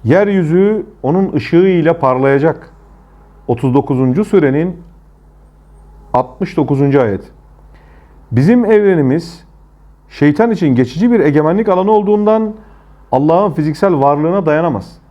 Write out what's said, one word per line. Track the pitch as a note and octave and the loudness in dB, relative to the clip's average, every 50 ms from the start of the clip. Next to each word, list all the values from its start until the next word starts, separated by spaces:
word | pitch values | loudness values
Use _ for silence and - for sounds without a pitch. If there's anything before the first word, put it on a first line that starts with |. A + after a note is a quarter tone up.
| - | 0
Yeryüzü | A2 C#3+ F#3 G#3 G3+ G3+ F#3+ F3 D3+ D#3+ F3+ G3 G3+ G#3+ G#3+ - - - _ - | 2 2 2 2 0 0 -2 -2 0 2 2 2 2 0 -4 -6 -10 -16 _ -4
onun | B2+ D#3+ F#3 G3 F#3 - | -2 -2 0 -2 -2 -2
ışığı | D3 - - - | -6 -4 0 0
ile | E3+ F#3 F#3+ F#3 F3 D#3 D#3+ E3 | 2 2 2 2 2 0 0 0
parlayacak. | E3+ C#3+ C3 B2+ B2+ C3+ C#3 C#3 C#3 C#3+ D#3+ D3 - - - - - - - - - - _ - - - _ - - - - | 0 0 0 0 2 0 0 0 2 0 0 -2 -4 -12 -20 -20 -20 -20 -20 -20 -20 -20 _ -20 -20 -20 _ -20 -20 -6 -6
Otuz | B2 A#2 - C3+ B2 | -4 -2 -2 0 0
dokuzuncu | C#3 - - C#3+ B2+ C3 B2+ B2 E3+ G#3+ | 0 0 0 -2 -2 0 0 0 -2 -2
surenin | G#3 - F#3+ D3+ C#3 C3 D3 E3 F#3 E3+ - - - - - _ - _ _ _ - _ - - - _ _ _ _ - - - - - - - - - | 0 2 2 2 2 0 -2 -4 -4 -6 -12 -18 -20 -20 -20 _ -20 _ _ _ -20 _ -20 -20 -20 _ _ _ _ -20 -20 -20 -20 -20 -20 -20 -4 -4
altmış | B2 B2+ - - - G3 F#3 - | -4 -4 -4 -6 -10 -10 -6 -2
dokuzuncu | - D3 B2 C#3+ C3+ C#3+ C#3+ C3+ C#3+ B2+ | -4 -2 -2 0 0 0 2 2 2 0
ayet. | A2 G2 G2 - - - - _ - - - - - - - - - - - - _ - - - _ A#2 | 0 -2 -6 -8 -14 -20 -20 _ -20 -20 -20 -20 -20 -20 -20 -20 -20 -20 -20 -20 _ -20 -20 -16 _ -2
Bizim | A#2 C3+ F3 A#3+ B3 A#3+ | 0 2 4 4 2 2
evrenimiz | G#3 A3+ G#3+ G#3 G3 F#3+ E3 C#3+ B2+ C3+ E3 E3+ - - - - _ _ - - _ _ _ _ - - _ _ _ | 2 2 2 4 2 2 2 0 0 0 -2 -4 -8 -18 -20 -20 _ _ -20 -20 _ _ _ _ -20 -20 _ _ _
şeytan | - - C#3+ D3 D3 D3 A3+ A#3+ | -6 0 0 0 2 2 0 0
için | A3 E3+ F3+ D3 B2+ | 0 -2 0 0 2
geçici | A#2+ C3 A2+ - D#3+ G#3 B3 A#3+ | 0 0 -2 -2 -2 0 2 2
bir | A3 | 2
egemenlik | D3 D3+ C#3 D#3 D3+ D#3 E3+ G3+ A3 G#3 | 2 2 2 2 2 2 0 0 0 0
alanı | F#3 F3+ F#3+ G3+ | 0 0 2 2
olduğundan | A3 G#3 G#3 G3 G#3 G#3 G#3 G#3 A3 A3 A3 G#3+ G#3+ - - - - - _ - - _ - _ - | 2 0 2 0 0 0 2 0 0 0 -2 -4 -8 -12 -20 -20 -20 -20 _ -20 -20 _ -10 _ -2
Allah'ın | C3 C#3+ D3+ E3 F3+ G#3 G3+ - | 0 0 2 2 2 0 -2 -2
fiziksel | F3 D3+ D#3 D3+ - - G3 F3 C#3+ C3+ | -2 -4 -4 -2 -2 0 0 0 2 2
varlığına | C#3 C#3+ D3 D3+ E3 F3+ G3+ F#3 | 0 0 0 -2 -2 -2 -2 0
dayanamaz. | D#3 D3+ D#3 E3+ E3+ C3+ G2+ G2 - - - _ _ | 0 -2 0 -2 -2 -4 -6 -8 -12 -20 -20 _ _